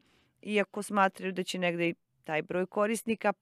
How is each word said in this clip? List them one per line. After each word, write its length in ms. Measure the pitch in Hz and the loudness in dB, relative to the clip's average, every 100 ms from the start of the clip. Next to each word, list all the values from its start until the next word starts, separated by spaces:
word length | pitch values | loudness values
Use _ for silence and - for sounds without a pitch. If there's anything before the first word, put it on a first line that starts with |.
| _ _ _ _ | _ _ _ _
iako 420 | 202 208 190 208 | -2 0 0 -4
smatraju 480 | 196 208 190 - 185 | -2 2 2 2 -6
da 120 | 185 | -4
će 160 | 185 185 | -4 0
negde 300 | 175 170 170 | 0 2 -2
i 60 | - _ _ | -2 _ _
taj 180 | - 156 | -4 -4
broj 240 | - 180 185 | -2 -2 -2
korisnika 680 | 208 208 220 226 220 208 196 | 0 0 0 -2 0 0 -2